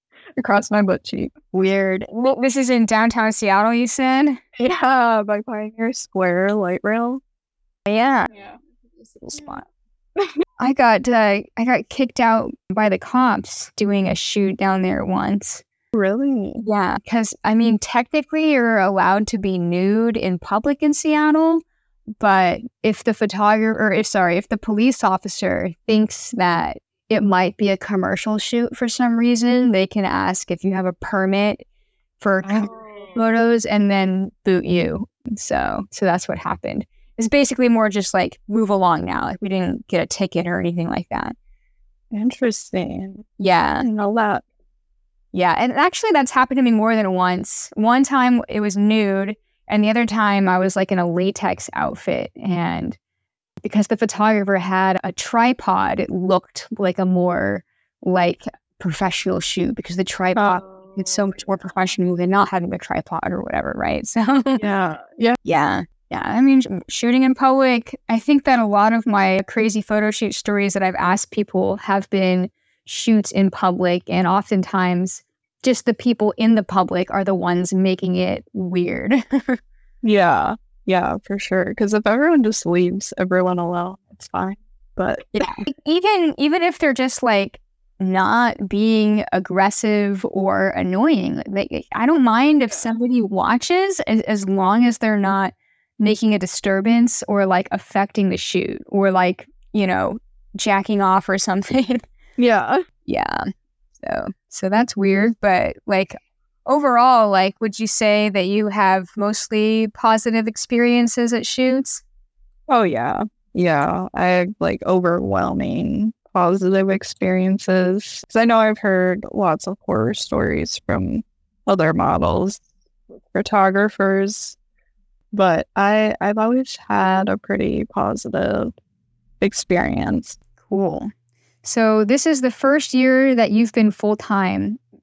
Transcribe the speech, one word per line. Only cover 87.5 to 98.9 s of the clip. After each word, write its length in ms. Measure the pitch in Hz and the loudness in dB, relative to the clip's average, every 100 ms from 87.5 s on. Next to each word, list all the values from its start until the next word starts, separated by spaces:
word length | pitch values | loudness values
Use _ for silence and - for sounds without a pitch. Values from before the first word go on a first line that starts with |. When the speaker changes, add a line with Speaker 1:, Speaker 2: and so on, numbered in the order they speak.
| - _ _ _ - | -8 _ _ _ -6
Speaker 2:
not 640 | 185 185 190 226 240 - 190 | -2 0 2 2 0 -2 -4
being 560 | 202 220 220 214 214 - | 0 2 2 2 0 0
aggressive 920 | 180 185 185 196 - 214 208 202 196 - | -4 -2 0 0 0 0 0 0 -2 -4
or 400 | 190 190 190 190 | -2 0 0 0
annoying, 720 | 180 185 185 294 254 185 - - | -2 -2 0 2 2 0 -6 -6
like, 220 | 196 - - - - | -6 -4 -8 -8 -2
I 100 | 240 | 2
don't 180 | 320 247 | 4 4
mind 360 | 226 285 302 | 4 4 4
if 120 | 233 | 2
somebody 480 | - 226 226 240 247 | -2 -4 -2 0 2
watches 800 | 202 190 180 240 - 359 392 370 | 0 0 0 0 2 0 0 -2
as, 180 | - 220 | 0 0
as 260 | 208 208 196 | 0 -2 -2
long 340 | 196 190 220 240 | 0 2 4 2
as 120 | 226 | 2
they're 200 | 220 208 | 0 0
not 360 | 196 196 196 - _ _ _ - | 0 0 -2 -6 _ _ _ -2
making 340 | 214 214 220 208 | 0 2 2 0
a 40 | |
disturbance 840 | 180 - 202 190 208 233 233 - - | -2 -4 -2 0 2 4 2 0 -2
or, 160 | 202 190 | 0 2
like, 240 | 180 196 | 0 -2
affecting 560 | 202 - 196 202 - 190 | -8 -4 -4 -2 0 0
the 60 | - | -2
shoot 460 | - 180 - - | -4 -4 -4 -8
or, 220 | - | -4